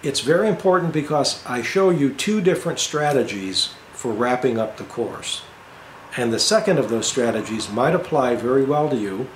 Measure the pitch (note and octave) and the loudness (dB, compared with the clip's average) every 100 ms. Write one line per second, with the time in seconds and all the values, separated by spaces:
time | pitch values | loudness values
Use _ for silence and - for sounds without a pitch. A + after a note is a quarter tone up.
0 | D#3 C3+ B2 E3+ G#3+ F3 F#3+ F#3 E3+ D#3 | -2 -2 2 2 2 2 2 2 2 -2
1 | C#3+ D3+ C#3 - - B2 A2+ F#3+ F#3+ E3 | 0 0 0 -4 -6 -6 -2 2 4 4
2 | C#3 - - G#3+ F#3 E3+ E3+ - - D3+ | 2 0 -2 2 2 2 -2 -4 -4 0
3 | D3 C3+ A2 G#2 F#2+ F#2 - - - - | 2 2 0 -4 -4 -2 -4 -8 -18 -8
4 | B2 G#2+ B2 B2 C3+ A2+ G#2+ - G2+ - | -4 -2 0 2 2 2 -2 -4 -12 -6
5 | A2 - - - - - - - - - | -6 -6 -8 -8 -10 -20 -20 -20 -20 -20
6 | - - A#2+ A2 - G#3+ - D#3+ A2 A2+ | -12 -4 -2 2 2 2 4 2 2 0
7 | - - A#2+ A2 F#2+ A2 F#2+ G#2+ C3+ E3+ | 0 0 0 0 -4 -6 -4 0 2 2
8 | F3 D3+ B2 A#2 A#2+ C3+ C3+ D3 D3+ C3 | 0 0 2 0 2 2 2 2 2 0
9 | G2+ F#2+ C3 | -2 -6 -8